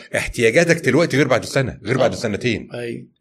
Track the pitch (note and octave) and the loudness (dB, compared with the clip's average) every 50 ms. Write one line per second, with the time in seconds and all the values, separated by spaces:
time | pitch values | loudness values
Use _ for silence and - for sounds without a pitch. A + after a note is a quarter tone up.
0 | - - - - - - - A#2+ A2+ A2+ A#2 E3+ F3 E3+ E3+ E3 - B2+ A#2 D#3+ | -8 -6 -6 -6 -4 -4 -2 0 2 4 4 4 4 4 2 2 2 2 2 2
1 | E3+ D3+ C3+ C3+ C#3+ B2 A#2+ G#2+ - - - C#3 C3 F#2 - - - G#2+ B2+ B2 | 2 2 2 2 2 2 2 0 0 -2 -2 -2 -2 -2 -6 -8 -4 -2 0 2
2 | C3+ - - - - G#2+ G2+ - - B2 G#2 F2+ - - - A#2+ A#2+ A#2+ A#2+ A#2+ | 2 0 0 -2 -6 -4 -4 -2 -2 -2 -2 -2 -6 -10 -12 -10 -10 -10 -10 -12
3 | A#2+ - _ _ | -14 -18 _ _